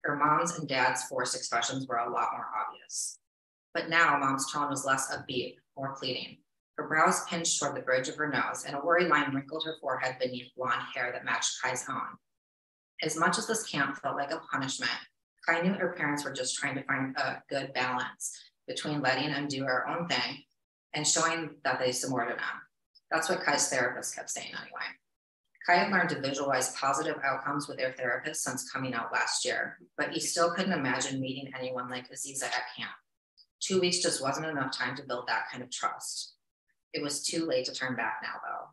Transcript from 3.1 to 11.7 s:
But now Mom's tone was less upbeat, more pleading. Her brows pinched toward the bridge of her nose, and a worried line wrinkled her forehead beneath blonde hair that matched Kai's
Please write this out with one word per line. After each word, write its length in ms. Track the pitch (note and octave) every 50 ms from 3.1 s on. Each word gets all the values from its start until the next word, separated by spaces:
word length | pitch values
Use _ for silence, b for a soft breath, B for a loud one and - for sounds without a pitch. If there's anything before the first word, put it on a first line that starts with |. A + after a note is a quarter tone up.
| - _ _ _ _ _ _ _ _ _ _ _ _
But 160 | E3+ - -
now 280 | E3 E3+ E3+ D3+ D3 C#3
Mom's 320 | C#3 C3+ C3+ C3+ - -
tone 180 | - D3 C#3+ C#3+
was 160 | C#3 C#3 -
less 260 | C3+ C3+ C3 - -
upbeat, 440 | C#3+ C3+ - - C3 B2 A#2 - - - _ _ _
more 200 | C#3 C3+ C3+ C3
pleading. 480 | - - C3 B2 - - - - - _ _ _ _ _ _ _
Her 100 | - D3
brows 360 | C#3 D#3 D#3 E3 F3+ F#3 - -
pinched 340 | - G3 E3+ E3 - - -
toward 160 | D3+ C#3 C3
the 60 | B2+
bridge 280 | - - B2+ C3 C3 D#3
of 80 | -
her 120 | - D3+ D3
nose, 360 | C3+ A#2+ A2+ - - - -
and 100 | - C#3+
a 60 | C#3+
worried 260 | D3 E3+ E3+ F3+ F3+
line 260 | E3 D3+ D3 C#3+ C#3 C3+
wrinkled 300 | C3+ C3+ - D#3 D#3+ D#3+
her 120 | D#3+ D#3 -
forehead 400 | - C#3 C3 B2+ C3 C3 B2+ -
beneath 340 | B2+ B2+ B2+ B2 A#2+ - _
blonde 280 | B2 B2+ A#2+ A#2+ A#2+ B2+ - -
hair 180 | C3+ B2 B2
that 140 | B2 B2+ A#2
matched 360 | B2 A#2 A#2+ - - - -
Kai's 260 | - B2+